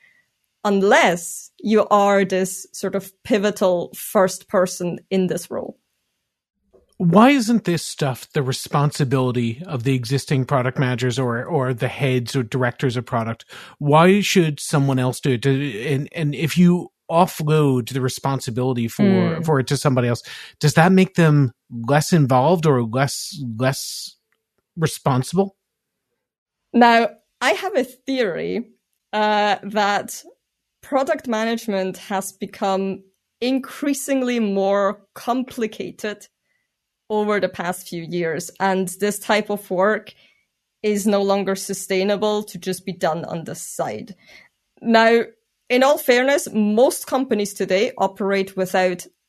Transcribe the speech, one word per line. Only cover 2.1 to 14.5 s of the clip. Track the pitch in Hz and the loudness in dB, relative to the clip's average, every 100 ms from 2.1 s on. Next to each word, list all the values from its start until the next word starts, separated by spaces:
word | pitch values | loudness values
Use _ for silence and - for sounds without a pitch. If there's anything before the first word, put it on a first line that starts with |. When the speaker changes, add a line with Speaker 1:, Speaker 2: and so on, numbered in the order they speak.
| 196 190 | 2 2
Speaker 1:
this | 185 185 - - | 0 -2 -6 -14
sort | - 196 | -10 -6
of | 196 - _ | -6 -8 _
pivotal | - 214 208 208 190 175 - - | -2 0 0 0 0 0 -4 -10
first | - 214 190 - - | -2 0 0 -2 -4
person | 202 180 - 175 156 - | 0 0 -2 -6 -8 -4
in | 190 185 | 0 0
this | 175 - | -2 -6
role. | - - - _ _ _ _ _ _ _ _ _ _ _ - | -10 -10 -14 _ _ _ _ _ _ _ _ _ _ _ -2
Speaker 2:
Why | 175 180 247 | 4 6 6
isn't | 285 214 226 | 6 2 0
this | - 170 | 2 -2
stuff | - - 143 123 - | -4 -4 -4 -4 -6
the | 156 | -4
responsibility | 131 131 - 151 143 - 139 135 127 120 117 113 185 | -2 -4 -2 0 0 0 0 0 0 0 -2 -4 -8
of | 139 | -6
the | 117 | -2
existing | 131 113 135 - 135 | -2 -2 -4 0 -2
product | 123 139 127 139 | 0 0 0 0
managers | 127 123 127 120 | -2 0 -2 -2
or, | 127 117 | -2 -2
or | - 143 127 | -2 -2 -2
the | 123 131 | -2 -4
heads | - 139 127 117 139 | -2 0 0 -2 -4
or | |
directors | 113 131 123 - 135 120 | -2 -2 -2 0 -2 -2
of | 117 | -4
product? | 120 113 113 - - - - | -4 -4 -8 -12 -20 -20 -6
Why | 147 151 180 202 | 2 6 6 4
should | 190 196 160 | 4 2 2